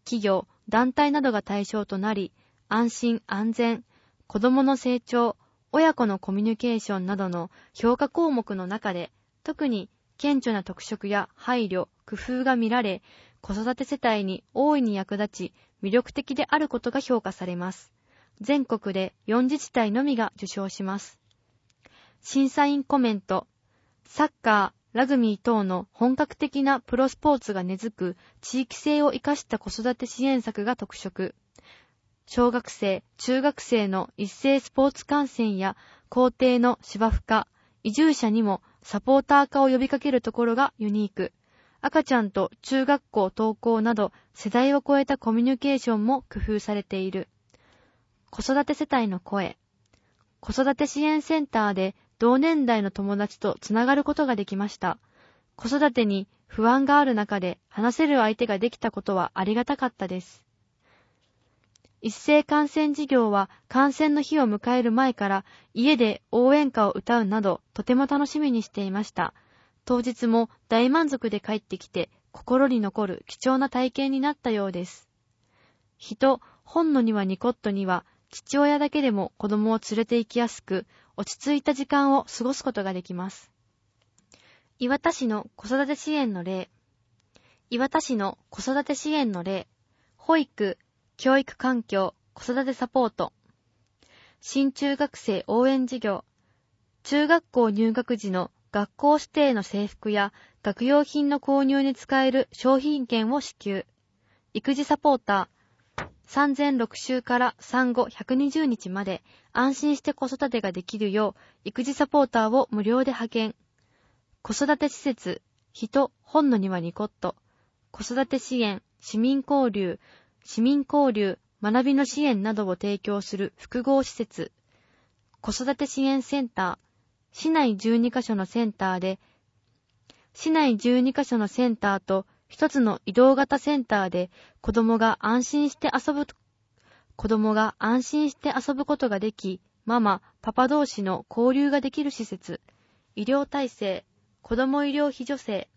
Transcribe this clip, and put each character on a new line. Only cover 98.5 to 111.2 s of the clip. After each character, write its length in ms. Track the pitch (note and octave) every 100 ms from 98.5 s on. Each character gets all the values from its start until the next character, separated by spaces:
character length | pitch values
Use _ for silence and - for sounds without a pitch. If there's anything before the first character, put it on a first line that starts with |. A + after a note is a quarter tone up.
| _ _
学 220 | G3+ G3+ -
校 180 | C#4+ D4+
指 100 | -
定 260 | D#4 C#4+
の 80 | A3
制 240 | - G3+ G#3
服 240 | - A3
や 240 | G#3 G3+ - - _
学 220 | G3+ G3 B3
用 180 | D4
品 260 | C#4+ D4 C#4+
の 100 | C#4+
購 220 | - C#4
入 220 | C4+ C#4
に 100 | C#4
使 300 | B3+ - C4+
え 80 | C4
る 180 | C4 -
商 280 | - B3+ C4+
品 260 | D4 D4 B3
券 260 | A3+ A3
を 100 | C#4
支 140 | - -
給。 300 | G3+ G3 - _ _ _ _ _ _ A3
育 180 | C#4
児 120 | C#4 C#4+
サ 120 | D4
ポ 180 | D4 B3+
ー 20 |
タ 300 | - G3 - _ _ _ _ -
ー。 100 | - _ -
産 300 | C#4 D4 C4+
前 200 | C#4+ C4
六 200 | A3+ -
週 240 | - B3+
か 160 | - B3
ら 180 | B3 -
産 340 | - B3 B3+
後 140 | A#3+ -
百 240 | - G#3+
二 160 | B3+ C#4+
十 160 | D#4 D4
日 240 | A3+ F3+
ま 140 | F#3+
で 180 | F#3+ F3 _ _ _
安 240 | A3+ C4 C4+
心 200 | D4 C#4
し 60 |
て 120 | -
子 120 | - C4
育 240 | C4 C#4
て 120 | A#3
が 100 | G3
で 100 | F3+
き 160 | - G#3
る 140 | G#3
よ 240 | G#3